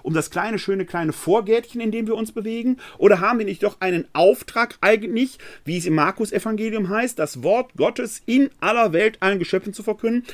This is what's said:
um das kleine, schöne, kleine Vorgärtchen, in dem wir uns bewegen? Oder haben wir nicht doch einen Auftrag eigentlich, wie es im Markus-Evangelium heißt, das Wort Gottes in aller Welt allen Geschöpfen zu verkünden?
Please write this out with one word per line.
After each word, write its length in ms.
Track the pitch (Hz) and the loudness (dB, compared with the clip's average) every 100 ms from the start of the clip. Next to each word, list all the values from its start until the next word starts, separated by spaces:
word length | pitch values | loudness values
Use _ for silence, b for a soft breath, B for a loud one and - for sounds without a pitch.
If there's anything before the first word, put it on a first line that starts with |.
um 100 | - | -4
das 180 | 160 147 | -4 -4
kleine, 280 | 175 208 214 | -4 -4 -4
schöne, 280 | - 196 180 | -4 -4 -4
kleine 260 | 175 160 | -4 -4
Vorgärtchen, 680 | - - 214 202 226 226 240 | -4 0 0 2 0 0 -6
in 120 | 226 | -4
dem 160 | 226 220 | -4 -4
wir 80 | 226 | -4
uns 160 | 220 | -6
bewegen? 460 | 233 214 226 240 254 B B | -8 -8 -4 -2 -4 B B
Oder 240 | 202 185 | 6 6
haben 180 | 196 240 | 4 0
wir 80 | 202 | -2
nicht 160 | 185 | -2
doch 180 | 202 - | -4 -2
einen 280 | 185 175 - | -2 -2 -2
Auftrag 640 | 147 185 254 - 226 233 - | 4 6 4 0 -2 -2 0
eigentlich, 580 | 190 220 226 233 262 - B B | 2 2 0 -2 -2 -6 B B
wie 140 | - 175 | -8 -4
es 80 | 170 | 0
im 80 | |
Markus-Evangelium 960 | 156 151 196 214 214 220 214 220 214 185 | 2 2 0 -2 -2 -4 -4 -4 -2 -2
heißt, 280 | 214 247 - | -2 -2 -2
das 260 | 151 131 | -6 -2
Wort 320 | 139 226 247 - | 0 0 0 0
Gottes 460 | 156 156 240 - - | 0 0 -8 -8 0
in 240 | 254 269 - | 2 2 0
aller 340 | 180 233 220 | 0 2 2
Welt 260 | 160 214 220 | 4 2 2
allen 180 | 190 196 | 0 0
Geschöpfen 340 | 170 185 208 | 0 -2 -4
zu 120 | 190 | -10
verkünden? 400 | 214 208 226 240 240 | -6 -4 -2 -2 -4